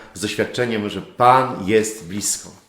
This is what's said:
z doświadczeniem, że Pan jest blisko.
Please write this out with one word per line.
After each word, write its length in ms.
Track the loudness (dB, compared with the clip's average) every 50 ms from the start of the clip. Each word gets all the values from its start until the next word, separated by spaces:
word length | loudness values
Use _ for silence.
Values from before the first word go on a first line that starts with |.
| -18 -18 -12
z 60 | -8
doświadczeniem, 680 | -6 -6 -2 -2 -4 -2 -2 -4 -2 -2 -2 -4 -4 -4
że 140 | -6 -8
Pan 680 | -10 -10 -2 4 6 6 6 6 4 0 -4 -6 -2 2
jest 380 | 2 2 2 2 -6 -12 -14
blisko. 440 | -10 -8 -6 -4 -4 -4 -6 -8 -18 -20 -20 _